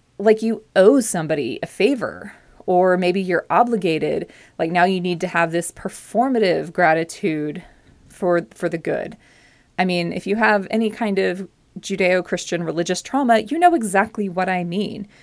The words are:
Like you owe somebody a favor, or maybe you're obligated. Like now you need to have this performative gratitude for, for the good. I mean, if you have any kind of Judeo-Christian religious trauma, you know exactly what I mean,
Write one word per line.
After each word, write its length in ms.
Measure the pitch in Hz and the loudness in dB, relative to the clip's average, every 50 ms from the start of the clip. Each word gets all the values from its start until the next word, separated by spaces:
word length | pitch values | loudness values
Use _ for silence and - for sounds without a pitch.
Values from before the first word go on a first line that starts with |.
| _ _ _ | _ _ _
Like 240 | - 202 220 220 220 | 0 4 4 4 4
you 220 | 220 226 220 - - _ - | 2 -2 -4 -4 -6 _ 4
owe 240 | 190 185 220 277 269 | 6 8 8 8 6
somebody 580 | 220 - - 175 156 151 156 147 127 117 113 - | 4 0 -2 -4 -2 -2 -2 -2 -2 -4 -4 -6
a 60 | - | -8
favor, 680 | - - - 185 254 285 233 156 107 - - - 202 - - _ _ - - - | -8 -2 0 2 2 2 0 -4 -8 -8 -10 -16 -18 -20 -20 _ _ -20 -10 -2
or 300 | - 185 180 185 185 180 | 0 2 4 4 4 4
maybe 240 | 180 185 180 180 196 | 2 2 0 0 0
you're 260 | 185 180 185 - - - | 0 0 -2 -2 0 2
obligated. 840 | 165 175 240 240 240 196 175 170 160 151 156 151 - - - - - - - _ _ | 2 2 2 2 0 -2 0 0 -2 -2 -2 -2 -4 -4 -6 -8 -16 -20 -20 _ _
Like 140 | - 170 165 | -4 -4 0
now 140 | 175 175 180 | 2 2 2
you 160 | 190 190 185 | 2 2 0
need 180 | 175 180 175 165 | -2 -2 -4 -4
to 80 | 180 | -4
have 240 | 175 - 170 170 165 | -4 0 0 0 0
this 220 | 165 170 165 - - | 0 -2 -4 -4 -8
performative 1000 | - - 190 - - - - - 220 247 269 262 226 208 180 160 156 151 170 | -10 -10 -12 -12 -12 -12 -6 -2 0 0 0 2 2 2 2 0 0 -4 -4
gratitude 920 | - - 180 160 160 165 165 165 - - - 160 156 151 151 151 151 180 - - _ _ _ _ - _ _ | -2 2 4 4 4 2 0 -4 -6 -6 -4 -4 -2 -2 -4 -6 -8 -10 -12 -18 _ _ _ _ -20 _ _
for, 400 | - - - 202 175 175 170 160 - | -20 -10 -4 0 0 2 0 0 -4
for 180 | - - 180 170 | -8 -6 -6 -4
the 80 | 170 | -4
good. 400 | 160 - 165 147 - - - - - _ _ _ _ _ _ _ _ _ _ _ | -4 -4 -4 -4 -4 -4 -8 -12 -16 _ _ _ _ _ _ _ _ _ _ _
I 60 | - 190 | -2 -2
mean, 300 | 185 180 175 170 170 - | 0 0 -2 -2 -4 -6
if 120 | - - | -6 -4
you 120 | 185 208 | -4 -2
have 280 | 226 220 214 214 208 185 - | 2 2 2 2 2 0 -2
any 180 | - 220 226 214 | -2 -2 -2 -2
kind 300 | 208 - 233 208 196 190 | -2 -4 -4 -2 0 0
of 300 | 190 185 180 190 190 - _ _ _ _ - 175 | 0 -2 -2 -4 -8 -12 _ _ _ _ -18 -14
Judeo-Christian 840 | - - 190 185 190 180 185 185 175 - 190 165 - - 175 165 170 | -10 -6 -2 0 2 2 2 2 0 -2 -6 -6 -6 -4 -4 -4 -4
religious 380 | 160 151 170 170 160 180 - | -4 -2 -4 -2 -2 -4 -6
trauma, 380 | - - - 277 285 233 233 220 | -6 -4 -2 0 2 4 2 2
you 200 | 214 214 285 339 | 2 -2 0 4
know 160 | 349 349 330 | 4 4 4
exactly 540 | 320 220 196 185 - - - - 220 208 190 | 4 0 0 2 2 0 0 -2 -6 -6 -4
what 180 | 170 185 185 | -2 -2 -2
I 160 | 190 185 180 175 | -2 -2 -2 -2
mean, 420 | 175 175 202 202 - - - 202 - _ - | -4 -4 -4 -4 -4 -6 -10 -14 -14 _ -20